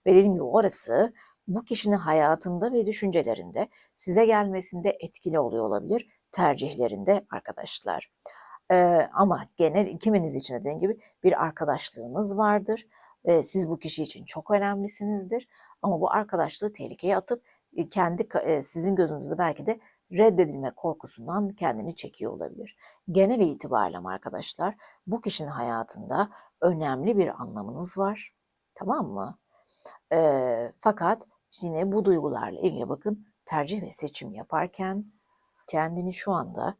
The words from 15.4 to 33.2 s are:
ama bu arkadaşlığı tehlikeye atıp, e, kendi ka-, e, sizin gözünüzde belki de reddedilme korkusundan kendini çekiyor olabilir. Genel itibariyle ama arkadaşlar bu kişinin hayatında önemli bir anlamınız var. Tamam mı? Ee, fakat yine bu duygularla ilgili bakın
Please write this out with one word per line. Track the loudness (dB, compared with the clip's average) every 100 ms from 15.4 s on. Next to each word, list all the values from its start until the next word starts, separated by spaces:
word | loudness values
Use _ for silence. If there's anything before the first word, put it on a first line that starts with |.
| -8 _ -20 _
ama | -2 0
bu | 0
arkadaşlığı | 0 0 -2 -2 -2 -6
tehlikeye | -6 -12 -4 0 0
atıp, | 0 -6 _ _ _ -8
e, | -4
kendi | 0 0 0
ka-, | -2 -2
e, | 0 0
sizin | -2 -2 0 2
gözünüzde | 2 0 -6 -2
belki | 0 -2 -4
de | -4 _ _ -6
reddedilme | 4 6 6 2 0 -8
korkusundan | -4 -6 -6 -8 -10 -4 -4 -4
kendini | -2 -2 -2 -6 -8
çekiyor | -12 -8 -10
olabilir. | -8 -10 -12 -18 -18 -20 _ -2
Genel | 2 4 4
itibariyle | 2 0 -2 0 0 -4
ama | -10
arkadaşlar | -8 -8 -8 -8 -4 -6 -6 -16 _ -8
bu | -6
kişinin | -4 -6 -6
hayatında | -6 -4 -4 -6 -10 -4 -2 -2 -6 _ 0
önemli | 2 2 -2 -2 0 2
bir | 2 0
anlamınız | -8 -10 -10 -8 -6 -2
var. | -2 -2 -12 _ _ _ _
Tamam | -10 -4 -4 -4
mı? | -6 -10 -12 _ _ _ _ -20 -16 -2
Ee, | 2 4 4 2 -2 -4 -2
fakat | -2 0 0 -2 -6 _ _ -10
yine | -6 -2 0
bu | 2
duygularla | 4 2 2 -4 -6 -2
ilgili | -2 -2 -6
bakın | -6 -4 -6